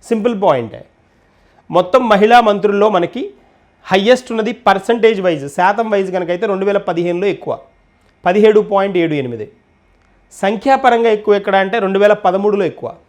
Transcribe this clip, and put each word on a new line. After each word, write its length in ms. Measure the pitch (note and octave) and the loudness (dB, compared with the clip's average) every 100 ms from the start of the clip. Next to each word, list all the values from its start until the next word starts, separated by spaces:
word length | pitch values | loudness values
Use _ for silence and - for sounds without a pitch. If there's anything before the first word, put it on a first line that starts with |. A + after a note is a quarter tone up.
| - | -4
సింపుల్ 260 | A3+ G#3 A3 | -4 -2 -2
పాయింటే. 380 | F#3+ C#3 A2+ - - _ _ _ _ _ _ _ _ E3 | 0 0 -2 -12 -20 _ _ _ _ _ _ _ _ -2
మొత్తం 260 | F3+ C4 B3 | 2 0 2
మహిళా 240 | G#3 G#3+ A#3+ A3 | 2 6 6 4
మంత్రుల్లో 380 | G3+ G3+ G3+ G#3+ G3 | 0 0 2 2 0
మనకి 260 | E3+ A#3 G4+ - _ _ _ _ - | -2 -6 -12 -14 _ _ _ _ -2
హైయెస్ట్ 380 | F#3+ G3+ B3 - | 0 2 2 0
ఉన్నది 180 | A3+ G#3+ A#3+ - | -6 -4 -2 0
పర్సంటేజ్ 520 | F#3+ F#3+ A#3 A3 G#3+ F#3 | 0 0 2 2 2 -2
వైజ్, 200 | D#3+ C#3 C#3 | -2 -6 -2
శాతం 320 | F3+ G#3 A3 | 0 0 -2
వైజ్ 160 | G3+ F#3+ F#3 | -2 -2 -4
కనుకైతే 300 | F3 F3 G#3+ | -4 -4 -2
రెండు 140 | F#3+ G3 | -2 -2
వేల 120 | G3+ G3 | -2 -4
పదిహేనులో 380 | E3+ F3 F3 G3+ F3+ | -4 -2 -2 -4 -4
ఎక్కువ, 180 | - A#2 - _ _ _ _ _ F3+ | -8 -10 -12 _ _ _ _ _ -2
పదిహేడు 340 | F#3+ G#3+ G#3+ G3+ | 4 4 4 2
పాయింట్ 260 | G3 G3 F#3 | -2 -2 -2
ఏడు 120 | E3 D3+ | -2 -2
ఎనిమిది. 260 | B2+ A#2 G#2+ _ _ _ _ _ _ _ _ - | -6 -8 -12 _ _ _ _ _ _ _ _ -6
సంఖ్యాపరంగా 680 | G3 G#3+ C4 C4+ C4 A#3+ A#3 G#3+ | -4 -2 0 2 2 2 2 0
ఎక్కువ 160 | G#3+ G3+ | 0 0
ఎక్కడ 160 | G3+ G3 | 2 0
అంటే 140 | F#3+ A3+ F#3+ | 0 -2 -2
రెండు 140 | G3 | 2
వేల 100 | G#3 G#3 F#3+ | 2 2 0
పదమూడులో 400 | F#3 G#3 G3+ F3+ | 0 0 0 -4
ఎక్కువ. 180 | - A#2 - | -6 -14 -14